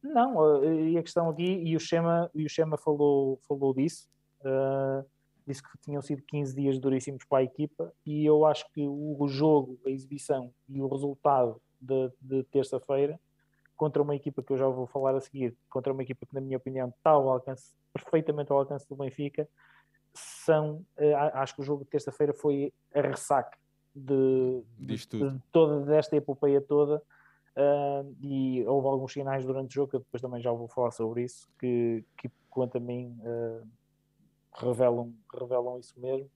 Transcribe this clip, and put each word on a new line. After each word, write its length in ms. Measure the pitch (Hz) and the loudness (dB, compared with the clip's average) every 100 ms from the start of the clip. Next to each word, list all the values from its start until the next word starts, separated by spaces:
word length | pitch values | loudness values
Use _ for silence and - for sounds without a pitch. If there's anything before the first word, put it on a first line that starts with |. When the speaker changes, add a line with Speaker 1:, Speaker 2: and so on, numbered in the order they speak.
Speaker 1:
Não, 600 | 269 294 254 240 156 147 | 0 2 2 4 6 6
eh, 280 | 147 160 160 | 4 2 2
e 80 | 165 | 0
a 40 | |
questão 280 | 165 - 165 | 0 -2 -2
aqui, 320 | 156 175 190 | 0 -2 0
e 100 | 165 | 0
o 60 | 160 | -2
Chema, 480 | 156 170 170 170 170 | 0 0 2 2 0
e 100 | 151 | -4
o 40 | 151 | -4
Chema 280 | - 156 151 | 0 0 0
falou, 640 | - 147 147 139 135 135 _ | 0 2 4 4 2 -2 _
falou 240 | 139 139 | -2 0
disso, 360 | 131 151 - - _ _ _ | 2 0 -2 -20 _ _ _
eh, 600 | 139 135 135 135 135 135 135 _ _ _ - | -2 0 0 0 -2 -4 -6 _ _ _ -12
disse 160 | 135 | -10
que 160 | - - | -12 -20
tinham 200 | - 143 | -8 -8
sido 180 | 139 143 | -6 -8
quinze 320 | 139 147 139 | -6 -4 -4
dias 240 | 131 139 131 | 0 0 0
duríssimos 460 | 135 131 131 135 | 0 0 -2 -12
para 140 | - 139 | 0 2
a 40 | |
equipa, 460 | 131 - 147 _ 170 _ | 2 -2 -8 _ -10 _
e 220 | - 151 151 | -6 0 6
eu 180 | 151 | 6
acho 260 | 156 147 - | 6 4 -4
que 120 | - 143 | -6 -6
o, 300 | 143 151 143 | -4 -6 -2
o 100 | 143 | -2
jogo, 500 | 135 156 151 127 127 135 | 2 4 4 2 -6 -6
a 40 | |
exibição 600 | 135 135 139 - 139 123 _ _ | -6 -8 -14 -4 -4 -4 _ _
e 140 | 135 | -6
o 60 | 135 | -4
resultado 760 | 135 143 139 151 135 123 110 _ _ | -4 -4 0 2 4 2 0 _ _
de, 300 | 127 135 131 127 | -2 0 0 -6
de 220 | 131 135 | -6 -4
terça-feira, 760 | 131 139 131 131 - 139 143 160 _ _ _ _ _ _ | 0 0 0 -4 -2 0 0 -2 _ _ _ _ _ _
contra 260 | 151 143 | -2 0
uma 120 | 143 | 0
equipa 280 | 143 147 139 | 0 -4 -8
que 100 | 127 | -4
eu 60 | 135 | 0
já 100 | 135 | 0
vou 180 | 127 127 | 0 -4
falar 280 | 143 135 | -2 0
a 60 | 135 | 0
seguir, 360 | 135 139 123 120 _ | -4 -6 -6 -6 _
contra 220 | 135 123 | -6 -4
uma 100 | 135 | -4
equipa 240 | 127 131 - | -6 -10 -10
que, 80 | |
na 60 | 135 | -10
minha 160 | 135 131 | -6 -6
opinião, 300 | 131 131 127 | -6 -6 -6
está 220 | 123 160 | -2 4
ao 180 | 151 135 | 4 4
alcance, 460 | 131 123 131 - _ _ | 0 -4 -12 -14 _ _
perfeitamente 600 | - - 165 156 147 143 | -12 0 0 0 -4 0
ao 60 | 139 | 0
alcance 280 | 139 147 - | 0 -6 -10
do 80 | |
Benfica, 540 | 139 139 123 143 143 147 _ _ _ _ _ _ | -8 -8 -6 -6 -4 -8 _ _ _ _ _ _
são, 680 | - - - - 156 151 151 185 - | -20 -20 -10 2 2 2 -6 -14 0
eh, 160 | 151 | 2
a-, 300 | 147 151 135 | 4 2 0
acho 120 | 135 | -6
que 60 | - | -4
o 40 | |
jogo 200 | 139 147 | -4 -4
de 60 | 135 | -2
terça-feira 420 | 151 143 - 147 | -4 -4 -2 -2
foi 400 | 147 151 139 143 _ _ | 0 0 0 -2 _ _
a 80 | 147 | 0
ressaca 560 | 143 135 - 139 120 - _ _ _ | 0 -2 0 0 0 -10 _ _ _
de, 680 | 143 135 139 131 131 127 127 110 113 | -18 -2 2 4 4 0 -2 -10 -16
de, 80 | 135 | -8
Speaker 2:
Diz 180 | 135 | -8
tudo. 260 | - 113 139 | -6 -4 -4
Speaker 1:
de 120 | 135 - | -4 0
toda, 320 | 170 160 147 | 4 6 4
desta 320 | 143 156 151 151 | 2 2 4 -2
epopeia 440 | 147 139 143 139 | -2 0 4 2
toda, 420 | 139 147 147 151 - _ _ _ _ | 4 2 4 0 -4 _ _ _ _
ah, 480 | - 143 143 143 139 139 131 | 0 2 2 0 -4 -8 -12
e 420 | 143 135 131 127 110 | -6 -2 0 0 2
houve 220 | 139 135 | 2 2
alguns 240 | 135 131 | -2 -4
sinais 320 | - 135 135 | -6 -4 -4
durante 260 | 127 135 131 | -2 -4 -4
o 40 | |
jogo, 160 | 139 135 | -4 -2
que 60 | 131 | -4
eu 40 | |
depois 220 | - 120 | -6 -10
também 180 | 127 123 | -8 -6
já 100 | 120 | -4
vou 160 | 117 117 | -4 -4
falar 220 | - 120 | -2 -2
sobre 340 | - 113 117 | -2 -4 -4
isso, 220 | 123 - - _ | -6 -8 -20 _
que, 440 | 127 120 117 113 - - | -2 0 0 -2 -6 -14
que 140 | 123 _ _ | -14 _ _
quanto 300 | - 123 123 | -6 -4 -4
a 20 | |
mim, 340 | 120 123 123 117 | -6 -8 -10 -12
ah, 380 | 113 117 117 113 113 117 _ _ _ _ _ _ _ | -8 -6 -6 -8 -16 _ _ _ _ _ _ _ _
revelam, 580 | - 120 117 127 120 120 117 _ | -8 -4 2 2 2 -4 -12 _
revelam 440 | 127 123 123 123 123 | -12 -4 -4 -4 -8
isso 220 | 120 - | -14 -12
mesmo. 300 | 123 135 139 | -6 -6 -8